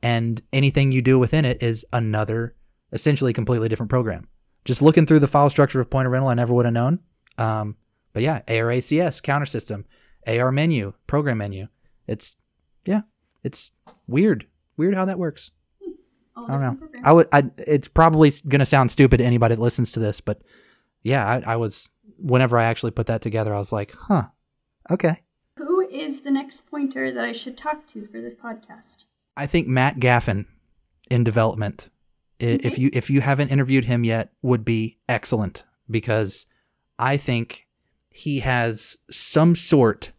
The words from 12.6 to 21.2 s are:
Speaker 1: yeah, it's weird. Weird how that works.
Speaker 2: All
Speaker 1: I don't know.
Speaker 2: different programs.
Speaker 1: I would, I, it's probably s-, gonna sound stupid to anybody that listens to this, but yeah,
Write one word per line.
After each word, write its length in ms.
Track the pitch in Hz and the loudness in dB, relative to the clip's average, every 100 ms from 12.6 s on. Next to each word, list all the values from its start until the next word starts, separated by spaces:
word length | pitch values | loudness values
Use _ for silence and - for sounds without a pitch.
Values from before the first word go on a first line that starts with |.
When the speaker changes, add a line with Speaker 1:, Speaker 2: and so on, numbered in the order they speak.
| _ _ - | _ _ -4
Speaker 1:
yeah, 160 | 208 214 _ _ _ | -4 -4 _ _ _
it's 280 | - - - _ _ _ - | -10 -8 -10 _ _ _ -4
weird. 400 | 127 214 135 - _ _ - | 0 2 0 -4 _ _ -4
Weird 180 | 165 190 | -2 0
how 100 | 190 | -2
that 140 | 180 | -2
works. 320 | 170 - - _ _ _ 392 - _ _ _ - | -6 -6 -18 _ _ _ -18 -18 _ _ _ -18
Speaker 2:
All 100 | 233 | -8
Speaker 1:
I 60 | |
don't 100 | 139 | -4
know. 100 | 135 | -4
Speaker 2:
different 220 | 135 - | -6 -12
programs. 140 | - 139 | -4 6
Speaker 1:
I 40 | |
would, 160 | 165 165 | 6 8
I, 200 | 143 139 - - | 4 2 -6 -2
it's 160 | 147 - | -2 0
probably 420 | - 165 156 156 | 4 4 8 4
s-, 120 | 143 | 4
gonna 240 | 151 139 135 | 0 2 4
sound 240 | 143 127 | 4 2
stupid 280 | - 135 120 | 6 6 6
to 60 | |
anybody 300 | 123 120 113 | 4 4 2
that 80 | 113 | 2
listens 300 | 120 - 120 | 0 0 -4
to 80 | - | -2
this, 200 | 110 - | -4 -4
but 200 | - 104 _ _ _ _ _ _ | -6 -8 _ _ _ _ _ _
yeah, 240 | 110 135 | -2 -2